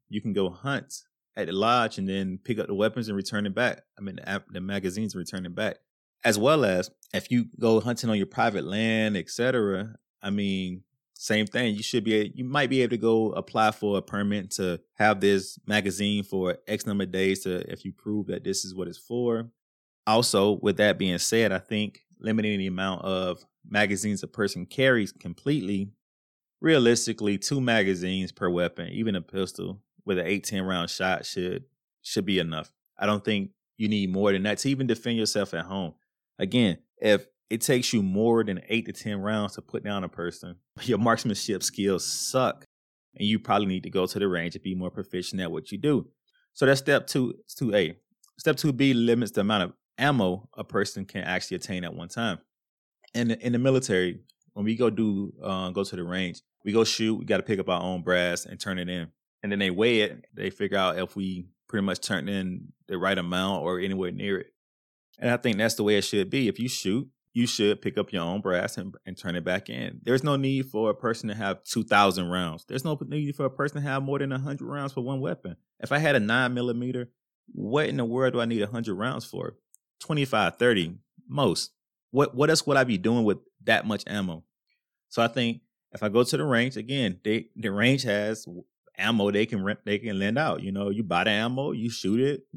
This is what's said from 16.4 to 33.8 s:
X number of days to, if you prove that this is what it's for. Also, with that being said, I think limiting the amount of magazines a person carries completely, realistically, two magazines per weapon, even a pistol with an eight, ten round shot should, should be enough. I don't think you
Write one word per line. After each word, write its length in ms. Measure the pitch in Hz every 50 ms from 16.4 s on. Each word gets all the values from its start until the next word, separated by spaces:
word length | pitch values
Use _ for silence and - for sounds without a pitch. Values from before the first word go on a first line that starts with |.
| 92 90 87 - _ 95
X 180 | 110 107 -
number 180 | 117 101 98 95
of 60 | 90
days 300 | 90 95 92 95 95 92
to, 280 | - 95 90 87 - -
if 120 | 82 - -
you 80 | 95
prove 340 | - - _ 104 107 104 92
that 180 | - 90 92 -
this 200 | 98 95 - -
is 100 | 95 92
what 120 | 92 90
it's 120 | 85 85 -
for. 520 | - - 120 123 123 120 117 113 117 117 - _ _ _ _ _ _ _ _ _ _
Also, 460 | 107 110 120 120 - - 98 98 104 101 -
with 140 | - 104 92
that 220 | 98 104 104 90 -
being 200 | 98 92 87 85
said, 320 | - - 113 113 113 98
I 80 | 92 92
think 440 | - - 110 104 107 101 - - _ _ _ _
limiting 380 | - 110 110 110 104 107 104 98
the 80 | 95
amount 360 | 95 90 92 95 95 92 -
of 420 | - 95 95 92 92 90 87 - - _ _ _ - -
magazines 540 | 104 104 107 98 101 92 107 107 101 92
a 60 | - -
person 380 | - - 101 98 - 87 90
carries 460 | - - - 131 135 127 113 101 -
completely, 800 | - _ - 87 85 - _ 139 151 143 92 98 101 95 196 101 - _ _ _ _ _ _ _ _ _ _ _ _ _
realistically, 800 | - 160 160 139 120 117 120 113 - 117 110 - 107 101 101 98
two 220 | - - 143 139
magazines 720 | 127 120 113 110 95 98 92 85 90 92 95 95 92 87
per 160 | - - 98 90
weapon, 400 | 87 87 87 85 - - 85 -
even 260 | 95 - 110 110 98
a 60 | 90
pistol 580 | - - - 95 92 - - - 92 - 98 101 _ _ _ _ _
with 140 | 101 95 90
an 80 | -
eight, 160 | 90 104 98
ten 220 | - - 101 95 92
round 260 | 95 92 87 85 -
shot 340 | - - 95 92 90 - -
should, 400 | - - 95 90 90 95 - - _ _ _ _ _ _ _
should 260 | _ - - 110 95
be 140 | 101 95 92
enough. 320 | 85 82 78 78 - - _ _ _ _ _ -
I 80 | 101
don't 180 | 104 104 101 -
think 260 | 113 107 101 98 - - _ _ _ _
you 120 | -